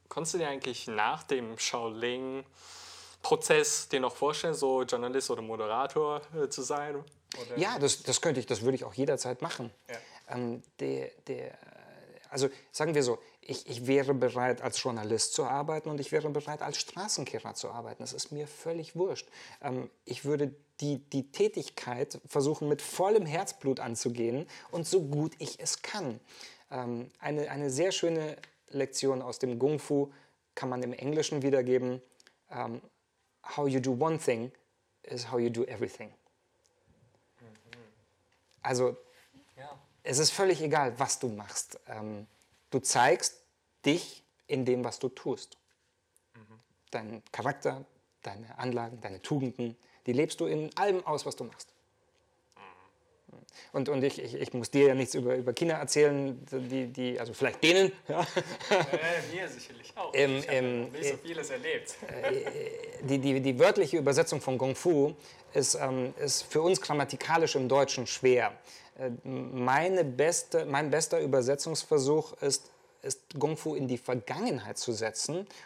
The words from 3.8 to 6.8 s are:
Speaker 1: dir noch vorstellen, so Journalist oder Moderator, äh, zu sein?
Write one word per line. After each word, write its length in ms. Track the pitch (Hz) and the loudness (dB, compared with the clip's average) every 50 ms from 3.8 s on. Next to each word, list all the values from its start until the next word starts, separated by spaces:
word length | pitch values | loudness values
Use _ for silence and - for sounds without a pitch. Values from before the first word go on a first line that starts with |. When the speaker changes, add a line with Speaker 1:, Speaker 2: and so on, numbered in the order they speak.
| - - | -2 -2
Speaker 1:
dir 100 | - 135 | 0 0
noch 160 | 127 123 - | 0 0 0
vorstellen, 380 | - 139 143 151 - - 170 156 | 0 0 0 0 0 -2 -2 -2
so 300 | - 143 131 131 131 127 | 2 2 2 4 2 2
Journalist 460 | 123 127 120 120 123 127 135 131 - | 0 -2 -2 -2 0 -2 0 0 0
oder 100 | 123 110 | -2 -4
Moderator, 800 | 113 110 110 110 110 104 110 120 139 139 - 156 151 147 147 147 147 - 156 | -4 -6 -4 -4 -2 -2 0 0 -2 0 0 0 0 0 -2 -4 -6 -8 -4
äh, 120 | 160 143 131 | -4 -2 -2
zu 120 | - - | -2 -4
sein? 340 | 131 - 147 143 | -4 -2 -2 -4